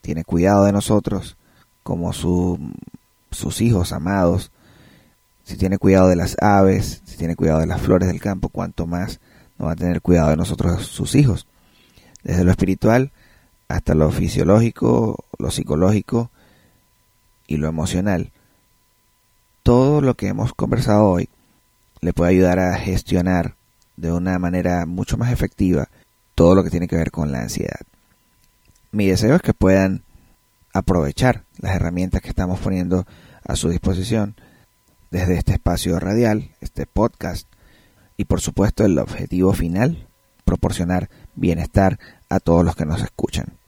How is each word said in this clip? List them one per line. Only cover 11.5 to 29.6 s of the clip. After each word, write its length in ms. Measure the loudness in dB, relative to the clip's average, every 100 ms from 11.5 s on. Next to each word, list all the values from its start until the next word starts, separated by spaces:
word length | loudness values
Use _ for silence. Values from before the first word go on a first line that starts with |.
| _ _ _ _ _ _ _
Desde 200 | -4 2
lo 80 | 2
espiritual 600 | 4 2 0 2 2 0 _ _ _ _ _ _
hasta 260 | -6 0
lo 160 | 2 2
fisiológico, 1120 | 0 -2 -2 2 2 2 0 0 2 0 -4 -12 -8
lo 140 | -6
psicológico 800 | -6 -4 0 2 2 0 -4 -4 _ _ _ _ _ _ _ _ _ _ _ _
y 100 | -4
lo 100 | -4
emocional. 640 | -4 -4 -2 -2 -2 -4 _ _ _ _ _ _ _ _ _ _ _ _ _
Todo 380 | 2 4 4 2
lo 140 | 2 0
que 120 | -4
hemos 260 | -2 -4
conversado 560 | -4 -2 0 2 4 6
hoy 200 | 4 -2 _ _ _ _ _ _ _
le 120 | -4
puede 180 | 0 4
ayudar 280 | 4 4 2
a 180 | 0 -2
gestionar 800 | -2 -4 -2 -2 0 0 -2 -8 _ _ _ -10
de 140 | -4
una 260 | -4 -2 -2
manera 460 | -2 -2 -2 -2 -4
mucho 320 | -6 -6 -4
más 140 | -2
efectiva 580 | -2 -4 _ 0 0 -2 _ _ _ _ 2
todo 200 | 4 6
lo 80 |
que 60 | 2
tiene 180 | -4 -4
que 80 | -2
ver 160 | -4
con 200 | -4 -6
la 100 | -4
ansiedad. 400 | -6 -6 -8 -8 -16 _ _ _ _ _ _ _ _ _ _
Mi 160 | -2 2
deseo 280 | 2 4 2
es 60 |
que 120 | 2
puedan 500 | 2